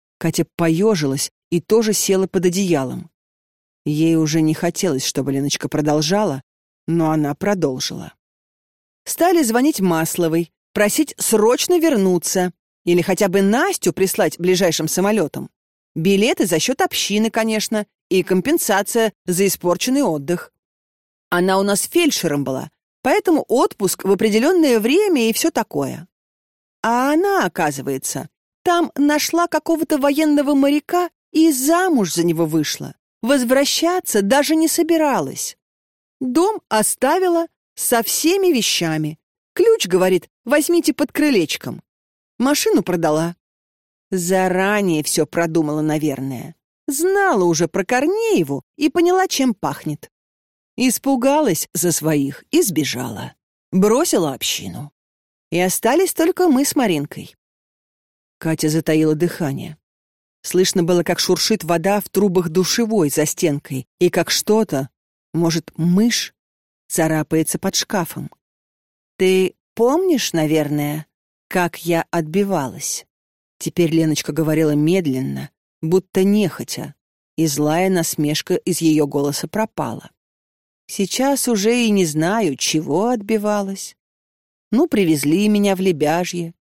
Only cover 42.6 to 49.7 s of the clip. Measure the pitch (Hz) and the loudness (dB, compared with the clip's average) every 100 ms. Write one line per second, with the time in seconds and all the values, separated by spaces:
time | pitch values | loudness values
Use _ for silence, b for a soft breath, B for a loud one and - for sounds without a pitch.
42.6 | 440 349 - 175 160 151 170 175 _ _ | 2 2 2 0 0 0 -2 -6 _ _
43.6 | _ _ _ _ _ 185 175 190 185 180 | _ _ _ _ _ -4 0 2 2 2
44.6 | 196 208 196 156 147 - 147 170 170 165 | 0 0 0 0 0 -2 -2 -2 0 0
45.6 | 151 151 156 151 151 127 135 120 135 - | 0 -2 -2 0 -2 -4 -6 -8 -12 -18
46.6 | _ _ - 285 359 392 381 233 175 156 | _ _ -8 -2 0 2 2 2 2 2
47.6 | 175 - 180 247 311 415 453 320 139 139 | 0 -2 -2 0 0 -2 0 0 0 -6
48.6 | - - - 359 339 370 381 - 262 196 | -10 -4 -2 2 2 2 0 0 -2 0
49.6 | - | -4